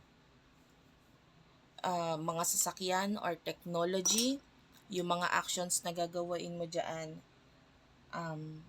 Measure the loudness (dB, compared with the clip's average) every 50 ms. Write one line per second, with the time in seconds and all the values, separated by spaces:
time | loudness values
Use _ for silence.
0 | -20 -20 -20 -20 -20 -20 -20 -20 -20 -20 -20 -20 -20 -20 -20 -20 -20 -20 -20 -20
1 | -20 -20 -20 -20 -20 -20 -20 -20 -20 -20 -20 -20 -20 -20 -12 -4 -2 0 0 0
2 | 0 0 0 0 0 -2 0 0 2 2 2 2 2 0 0 -2 0 2 2 2
3 | 2 2 0 0 0 -2 -2 -2 -4 -8 -8 -6 -8 -4 0 2 2 4 2 2
4 | 4 4 4 4 4 2 2 0 -4 -14 -20 -20 -20 -20 -20 -20 -14 -6 -4 -2
5 | 2 2 2 2 2 4 4 2 2 2 -2 -2 0 0 0 0 0 -2 0 0
6 | -2 0 0 -2 -2 -2 -2 -2 -2 -4 -4 -4 -4 -2 -2 -2 -2 -2 -2 -4
7 | -6 -8 -10 -12 -14 -20 -20 -20 -20 -20 -20 -20 -20 -20 -20 -20 -20 -20 -20 -20
8 | -18 -10 -6 -4 -4 -4 -4 -4 -6 -8 -10 -12 -14